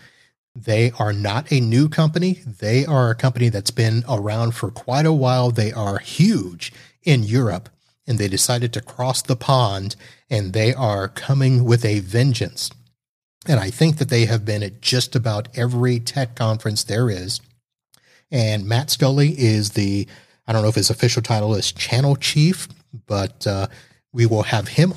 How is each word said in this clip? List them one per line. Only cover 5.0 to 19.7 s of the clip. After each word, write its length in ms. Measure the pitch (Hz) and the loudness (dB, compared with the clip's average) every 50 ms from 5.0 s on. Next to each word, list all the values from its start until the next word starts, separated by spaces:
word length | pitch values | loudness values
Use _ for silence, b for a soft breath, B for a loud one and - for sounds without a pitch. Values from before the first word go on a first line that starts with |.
| 156 | 2
a 80 | 160 160 | 2 2
while. 360 | 147 127 127 127 127 123 123 | 2 2 2 2 2 2 2
They 220 | 117 113 107 107 | 2 0 0 -2
are 260 | - 113 107 101 98 | -2 -4 -4 -4 -4
huge 720 | - - - - - 160 220 220 139 92 90 87 85 - - B B B B B B B | -6 -6 -6 0 2 4 4 4 0 -2 -6 -10 -12 -14 -14 B B B B B B B
in 200 | 170 151 123 107 | 2 2 2 2
Europe, 460 | 104 113 135 127 107 85 92 - - _ _ _ _ _ _ - | 0 0 0 0 0 -2 -4 -8 -12 _ _ _ _ _ _ -6
and 140 | - 120 104 | -4 -2 -2
they 80 | 104 | -2
decided 460 | 98 95 95 - - 123 123 123 117 117 | -2 -2 -2 0 0 0 0 -2 -4 -4
to 80 | 104 | -6
cross 400 | - - - - 123 131 123 - | -12 -12 -8 -6 -2 -2 -2 -2
the 140 | - - 135 | -2 -2 -4
pond, 600 | 117 - - 139 131 123 101 98 95 95 101 - B B B B B B B | -2 2 2 4 4 4 2 0 -2 -6 -8 -8 B B B B B B B
and 240 | - 107 101 92 92 | -4 -4 -2 -2 0
they 200 | 110 110 117 131 | 0 2 2 2
are 340 | 131 131 110 104 98 95 | 0 0 0 0 -2 -4
coming 580 | 98 - - - - 135 135 135 131 131 123 123 | -6 -8 -8 -2 0 0 2 4 4 4 4 4
with 200 | 117 117 117 117 | 4 2 2 2
a 140 | 107 104 101 | 0 -2 -2
vengeance. 680 | 95 92 98 117 131 143 120 - 101 87 - - - - - _ _ _ _ _ _ _ _ _ _ _ _ _ - | -2 -2 0 2 2 2 2 0 -4 -8 -8 -10 -10 -10 -12 _ _ _ _ _ _ _ _ _ _ _ _ _ -2
And 120 | - 151 113 | 0 0 0
I 120 | 95 98 | 0 -2
think 260 | - - 160 165 151 | 0 2 2 2 2
that 120 | - 131 120 | 0 -2 0
they 160 | 127 117 117 | 2 2 2
have 200 | 107 117 110 101 | 2 0 -2 -2
been 180 | 113 104 101 104 | -4 -4 -4 -6
at 180 | 98 - - | -8 -10 -8
just 340 | - - - 127 120 - - | -4 -2 0 0 -2 0 -2
about 340 | 127 110 117 107 104 107 - - | -2 -2 -2 -4 -4 -6 -8 -6
every 440 | - 120 123 123 120 123 127 123 117 | -4 -4 -2 0 0 0 0 0 0
tech 360 | 117 - - 139 131 117 120 | -2 -6 -4 -6 -6 -6 -4
conference 480 | - 120 110 110 110 - 110 104 - - | -4 -2 -2 -2 -2 -2 -6 -6 -6 -6
there 260 | - 104 110 127 120 | -4 -2 0 0 0
is. 320 | 101 87 90 98 - - _ _ _ _ _ _ _ _ _ _ b b b b b b b b | -2 -4 -6 -8 -10 -10 _ _ _ _ _ _ _ _ _ _ b b b b b b b b
And 340 | 156 127 113 107 107 104 95 | -2 0 0 0 0 -2 -2
Matt 240 | 101 117 120 151 156 | -2 -2 -2 0 -2
Scully 480 | - - 139 131 135 143 143 151 160 | -2 0 0 2 4 4 2 2 2
is 340 | 143 127 110 107 107 104 101 | 2 2 2 2 2 0 -2